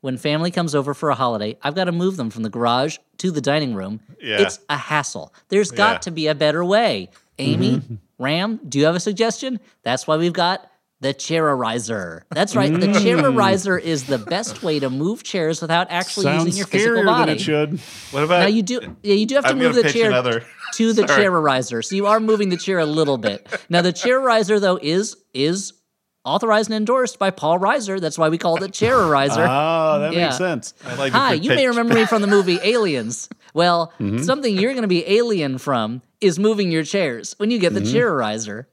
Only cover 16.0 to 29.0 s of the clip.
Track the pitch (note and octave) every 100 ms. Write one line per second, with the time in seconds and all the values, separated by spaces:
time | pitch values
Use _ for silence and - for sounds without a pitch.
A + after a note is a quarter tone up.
16 | F#3 - F#3 E3 E3 F#3+ F#3+ F#3+ A3+ A3+
17 | G3+ A#3+ G3+ D3+ F#3+ D3+ D3+ D3 - -
18 | - C3+ D#3 F3 F#3+ A3 F#3+ B3 - -
19 | G#3 G3+ G#3+ C4+ C4+ C4+ B3 A#3+ A#3 A#3
20 | A3 B2+ B2+ A#2 - - - - A3+ A3+
21 | G3+ D3 G3+ F3 D3+ C3 B2 A#2 A2+ F#3+
22 | G3+ A3 A3 G#3+ G3+ F3 - F#3 D3+ D#3
23 | D3 C3+ G#2+ G2 - - - E3+ F3+ F3
24 | A#3+ C4 C4 A3+ F#3+ G#3 G3 F3+ C#3+ F3
25 | A3 - _ B2+ D3 F#3+ G3 _ _ _
26 | _ _ B2+ F3 A3+ G#3 G#3+ A3 G#3+ C4
27 | B3 - G3 F#3+ D3+ F3 F#3+ G3+ G3 F#3+
28 | D#3+ D3+ D#3+ E3 F3 E3 F#3+ - A3 B3+